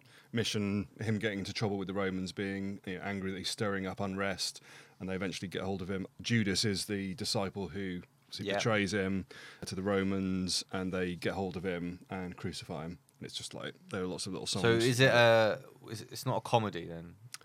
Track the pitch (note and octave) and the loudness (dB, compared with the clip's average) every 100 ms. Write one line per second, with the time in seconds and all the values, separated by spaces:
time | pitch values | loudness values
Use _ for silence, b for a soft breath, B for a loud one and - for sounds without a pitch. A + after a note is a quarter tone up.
0 | - b b A#2 G#2 G#2+ G2+ G2+ - - | -16 b b -2 0 0 0 0 -2 -4
1 | A2 G#2 A2 G2 F#2+ - G#2+ G2+ F#2 G2 | -2 0 0 -2 -4 -2 0 2 0 2
2 | F#2+ F#2 F#2 - G2 G2 G2 G2+ F#2+ F2+ | 2 2 -2 -2 -2 0 -2 -4 -6 -4
3 | F#2+ G2 F#2+ F#2 E2+ - G#2+ G2 F#2+ F#2 | -2 -2 -2 -2 -4 0 0 0 -2 -2
4 | G2 F#2+ G2 F2+ - - - B B B | -2 0 0 0 -4 -6 -16 B B B
5 | F#2 F#2+ F#2+ E2 F#2 - F#2 G2 F2+ F#2+ | -4 -2 -2 -4 -4 -4 -2 -4 -4 -4
6 | - - F#2 A#2 G2 F#2 A2+ F#2 - G2+ | -6 -8 2 2 4 2 2 0 -2 -2
7 | G2 F2+ G#2+ A2 F#2+ G2+ F2 G2 G2 F2+ | -4 -4 -2 -2 -2 -4 -6 -4 -4 -6
8 | - _ _ - G2 G2 A#2 G#2+ G2 G#2 | -10 _ _ -6 -2 0 2 2 2 2
9 | F#2+ G2 - B B B - F#2+ G2 G2 | 0 0 -4 B B B -8 -2 2 2
10 | F#2+ F#2+ F#2+ F#2 F#2 - - G2 F#2 F#2 | 2 2 0 0 0 -2 -4 -4 -2 -2
11 | F2+ E2+ G#2+ F2 F#2+ F2 F#2 F2 F2 F2+ | -2 -2 -2 -2 -4 -4 -4 -4 -4 -8
12 | - F#2+ F2+ - F#2 - - D#2+ D#2+ - | -8 -8 -8 -6 -8 -6 -8 -8 -8 -10
13 | _ - - - - - C#2+ - - G2+ | _ -16 -12 -10 -10 -10 -10 -12 -8 -4
14 | F#2 F2 G2+ F2+ - G2+ A#2 A#2 A#2+ A#2 | -4 -4 -6 -6 -4 2 6 6 6 6
15 | C3 A#2+ A#2 A2+ A2 D2+ - - - A2 | 8 10 10 8 6 2 -6 -18 -12 -12
16 | - - B2+ G#2 - A#2+ G#2+ E2+ E2+ E2 | -10 -6 -2 -2 2 2 2 -4 -8 -10
17 | E2+ - A#2 - | -12 -16 -18 -18